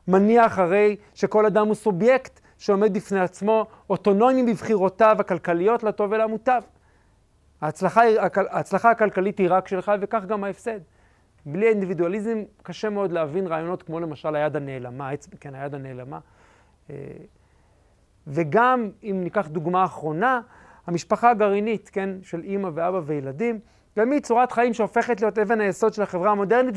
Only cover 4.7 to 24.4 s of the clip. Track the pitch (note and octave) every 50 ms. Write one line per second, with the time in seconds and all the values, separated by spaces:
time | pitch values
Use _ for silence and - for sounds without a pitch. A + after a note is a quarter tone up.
4.7 | A3 F#3+ F#3+ F#3 F#3 - A3+ G#3+ G#3+ F#3+ G3+ - F#3 E3+ - F3+ E3+ E3+ F3+ G#3+
5.7 | A#3+ A#3 A3+ G#3+ - - G#3 G3 G#3+ A3 A3 A3 A3 A3 - C4 B3+ A#3 - -
6.7 | _ _ _ _ _ _ _ _ _ _ _ _ _ _ _ _ _ _ D3+ D#3
7.7 | D3+ - F#3+ E3+ - A3+ A#3+ A3+ G#3+ A3 G3 F3 - G3+ F#3 - - D#3+ D3+ -
8.7 | G3 F#3 - A#3 A3+ A3+ G#3+ G3 - F#3+ F#3 G#3 F#3 - F#3+ E3+ F3+ F#3+ F#3 -
9.7 | G3 F#3 F#3 G#3 G#3 G3 G3+ G3 A#3 A3 F#3+ F3+ A3 G#3 G3 G3 F#3 - - A#3
10.7 | A3 G3 D#3 - _ _ _ _ _ _ _ _ _ _ - C#3+ C#3+ F#3+ A3 A3+
11.7 | A3 G3+ G3 F3 F#3+ D#3 F3 E3+ G3 A3 G3+ A3+ A3+ G#3+ G3 - _ _ - -
12.7 | E3+ - - G#3+ G#3 G3+ G3 F3 E3+ E3+ D#3+ C#3+ D3 F#3+ F#3+ E3+ E3 D#3 E3 E3+
13.7 | F3+ F3 - E3 D#3 E3 E3+ D#3+ D3 - - D#3 D3+ D3 D3+ D3+ C#3+ D3+ C#3+ C3+
14.7 | C3+ B2+ B2 A#2+ B2 C3+ C#3 C3 C#3+ C#3 - - - - - C#3+ C3+ C3 C#3 C#3+
15.7 | C#3+ C#3 C3+ C3+ B2+ B2 B2 C3+ D3+ E3 - _ _ _ _ _ _ _ _ _
16.7 | _ _ _ - C#3+ - - C#3 - E3 - - _ _ _ _ _ _ _ _
17.7 | _ _ _ _ _ _ _ _ _ _ _ D3+ C#3 E3+ E3+ C#3+ D3+ A3 A#3+ B3+
18.7 | B3+ B3 A3+ G3 - _ - G#3 G3 F#3+ F3+ E3 - G#3 F#3 D3 D3+ F3+ D3 F3
19.7 | F3+ F#3 F#3 E3 - - D3 D#3 D3+ E3 A3 C4 C4 A#3+ A3 - - - - -
20.7 | - - _ F3 E3+ E3 - - A3 - A#3+ A#3+ A#3+ G3+ G#3+ G3+ G3+ G3+ G#3 A3+
21.7 | A3 F#3 - - - G3 G3 G3 F#3 F#3+ F#3 - F3 E3 D#3+ G3 G3 G3+ G3 F#3
22.7 | D3 D#3+ E3 F3+ F#3 F#3 D3+ C#3+ D3+ D3 C3 C3+ C3+ D3+ A#3 A#3+ A3+ G#3 - _
23.7 | _ _ _ _ _ G#3 A3 B3+ D4 D4 - - A#3 A#3+